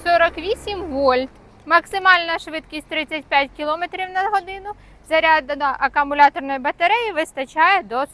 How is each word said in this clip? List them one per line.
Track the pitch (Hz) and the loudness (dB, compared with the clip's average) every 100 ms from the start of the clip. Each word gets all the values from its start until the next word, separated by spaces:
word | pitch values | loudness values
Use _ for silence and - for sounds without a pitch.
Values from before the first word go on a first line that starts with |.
сорок | 349 339 339 330 | 0 2 2 0
вісім | 349 - 427 392 | -6 -6 -6 -8
вольт. | 339 262 277 254 262 - - - 302 | -6 0 2 2 0 -10 -20 -14 0
Максимальна | 330 - 392 370 349 330 330 | 0 2 0 4 4 4 -4
швидкість | 330 311 - 302 - | -4 -10 -10 -14 -8
тридцять | 311 302 311 - | -6 -6 -8 0
п'ять | 285 277 - | 0 0 -4
кілометрів | 302 320 349 370 370 | -6 -4 -6 -8 -6
на | 370 392 | -2 0
годину. | 392 359 392 403 415 - - - | -2 -4 -14 -14 -16 -18 -18 -2
Заряду | 320 320 311 262 285 | 0 4 2 0 -4
акумуляторної | 285 254 262 294 285 285 285 339 269 269 | -4 -2 -2 0 0 6 4 4 -6 -4
батареї | 277 - 349 453 453 | -4 0 2 2 0
вистачає | 311 320 - 247 311 349 392 | -2 -4 -6 -6 2 4 4
до | 208 240 285 | 0 -4 -4